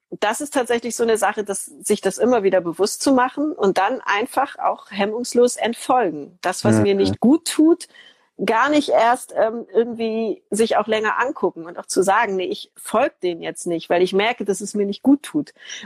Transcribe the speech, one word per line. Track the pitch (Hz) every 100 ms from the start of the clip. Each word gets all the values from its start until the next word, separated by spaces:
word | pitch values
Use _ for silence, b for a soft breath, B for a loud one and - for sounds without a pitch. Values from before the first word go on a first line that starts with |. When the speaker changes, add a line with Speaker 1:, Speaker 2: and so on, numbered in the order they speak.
| _
Speaker 1:
das | 175 208 233
ist | 294
tatsächlich | 269 240 233 240 -
so |
eine | 226 220
Sache, | 196 214
dass | 202 190 -
sich | 147 - 208
das | 196 -
immer | 233 240
wieder | 190 185
bewusst | 170 165 202 -
zu | 285
machen | 254 254 - 302
und | - 196 180
dann | 196 254 -
einfach | 202 - - 277 -
auch | - - -
hemmungslos | 196 202 226 240 240 240 -
entfolgen. | - 233 - 254 196 151 139 -
Das, | 175 -
was | - 110
Speaker 2:
Mhm. |
Speaker 1:
mir | 101
nicht | 98 98 104
gut | 226 320
tut, | - - 311 349 - b b b b - 208
gar | 220 269
nicht | 302 285
erst, | 233 233 254 - 175
ähm, | 220 233 -
irgendwie | 220 233 233 226 220 220 - _
sich | 208 226 -
auch | 220
länger | 214 214 -
angucken | 254 - 180 170 165
und | 175
auch | -
zu | -
sagen, | 185 208 220 190
nee, |
ich | 180 202 - -
folg | - 220 294 -
denen | 180 170
jetzt | 165 160 175
nicht, | 165 -
weil | 175
ich | 180
merke, | 190 220 240
dass | 208 190
es | 208
mir | 208 202
nicht | 202
gut | 262 285
tut. | - 151 - B B B